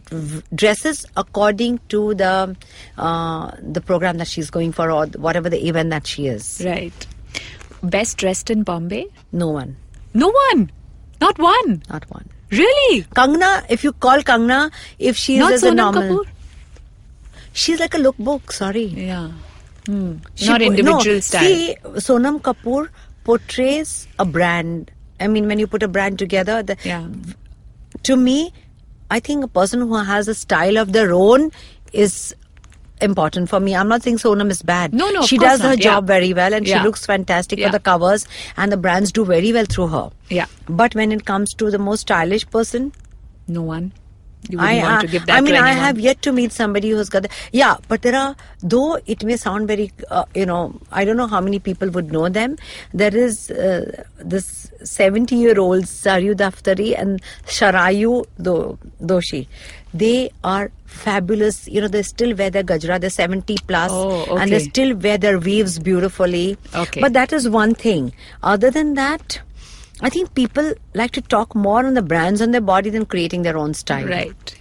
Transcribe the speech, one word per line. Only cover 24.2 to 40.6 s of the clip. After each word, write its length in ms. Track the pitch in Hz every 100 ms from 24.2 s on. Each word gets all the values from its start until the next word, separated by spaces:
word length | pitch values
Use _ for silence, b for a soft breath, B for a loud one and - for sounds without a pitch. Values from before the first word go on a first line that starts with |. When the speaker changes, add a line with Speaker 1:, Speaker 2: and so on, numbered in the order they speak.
| 190
Speaker 1:
brand. 680 | 156 175 170 165 170 - - - -
I 80 | 208
mean, 200 | 214 208
when 120 | 208
you 60 | 214
put 140 | 214
a 60 | 214
brand 320 | 185 196 190
together, 420 | 190 190 190 226
the, 160 | 202 196
Speaker 2:
Yeah. 240 | 180 175 170 202 175 - - - - - - -
Speaker 1:
to 120 | - 262
me, 360 | 254 277 339 b b - - - -
I 100 | 226
think 240 | 254 294
a 40 | 262
person 320 | 180 190 240
who 160 | 240 220
has 320 | 202 202 208
a 80 | 214
style 420 | - 170 180 214
of 140 | 208
their 200 | 214 202
own 380 | 175 202 262 311 B B B -
is 420 | - 208 - - - - - - - - -
important 480 | 208 190 156 180 175
for 100 | 196
me. 160 | 196 185
I'm 120 | 202
not 160 | 233
saying 140 | 240 233
Sonam 320 | 226 202 208
is 100 | 185
bad. 320 | - 175 170
Speaker 2:
No, 160 | 233 381
no, 80 | 392
of 40 | 247
Speaker 1:
She 100 | 262
Speaker 2:
course 140 | 254
Speaker 1:
does 80 | 269
her 80 | 262
Speaker 2:
not. 80 | 254
Yeah. 60 |
Speaker 1:
job 240 | 214 202 196
very 260 | 190 185
well 200 | 180 185
and 140 | 214 202
Speaker 2:
Yeah. 120 | 185
Speaker 1:
she 60 | 147
looks 200 | - -
fantastic 540 | 196 185 175 180 202
Speaker 2:
Yeah. 80 | 196
Speaker 1:
for 40 |
the 60 | 196
covers, 460 | - 175 175 208 - B B -
and 140 | 202
the 60 | 196
brands 340 | 180 180 196
do 120 | 214 196
very 280 | 170 202
well 120 | 233 214
through 220 | - 175
her. 220 | 156 - - -
Speaker 2:
Yeah. 180 | 180 - -